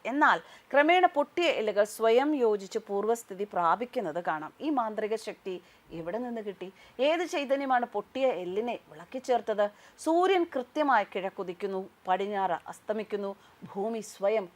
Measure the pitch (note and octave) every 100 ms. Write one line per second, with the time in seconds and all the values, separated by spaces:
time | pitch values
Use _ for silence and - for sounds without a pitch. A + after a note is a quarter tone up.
0 | - C#4 D4 F3 - - - C4+ D4 F4+
1 | F4+ C#4+ C#4+ - E4+ G#3 G#3+ G3 G#3 -
2 | A3+ A#3 C#4+ D4+ A#3 G#3 F#3+ A3+ G#3+ G3+
3 | G#3+ A3+ - F#3 G3+ F#3+ E3+ F#3 A#3+ B3
4 | F#3 D#3 F3+ D#3 D3+ - C#4+ C#4 A3+ G#3+
5 | G#3+ A3 A3 - - F3+ - - - E3
6 | E3 G#3 B3 A#3 G#3+ F#3+ F#3 - - -
7 | C#4 E4 F4 E4 C#4 C4+ C#4 B3 A#3+ G#3
8 | - C4 C4 F3 F3+ F#3+ A#3+ A3 - D#3
9 | F3 C4 C4 A#3+ A3 G#3 G#3 - - -
10 | - E4 F#4 F#4+ E4+ C#4 B3 - D4 A#3+
11 | G3 G#3 F#3 - F#3 F3 G3+ G3 F#3+ -
12 | - F#3+ G3 G3+ F#3+ E3 - - - G#3+
13 | G#3 G3+ G3 G3 - - - G3 G#3 A3+
14 | G#3 - G3 A3 F#3